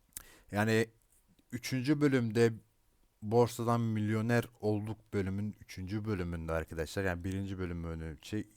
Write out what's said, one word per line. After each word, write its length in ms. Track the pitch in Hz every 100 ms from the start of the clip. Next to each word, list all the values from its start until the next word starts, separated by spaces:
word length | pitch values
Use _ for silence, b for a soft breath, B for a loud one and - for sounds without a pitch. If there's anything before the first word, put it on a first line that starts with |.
| _ - B B B
Yani 380 | 101 107 113 160 _ _ _ _ _ -
üçüncü 480 | 120 - 131 123 151
bölümde 520 | 147 135 117 113 117 110 _ _ _ _ _ -
Borsadan 580 | 107 117 120 - 113 117
Milyoner 640 | 113 110 104 110 113 120 - -
Olduk 380 | 107 107 107 107 _
bölümün 440 | 104 95 98 104 -
üçüncü 440 | - - 92 107
bölümünde 480 | 107 98 87 85 80
arkadaşlar. 520 | 82 80 82 78 101
Yani 200 | 95 87
birinci 340 | 95 95 98 95
bölümü 280 | 90 85 82
önce 320 | 80 80 73
şey 260 | - 107 -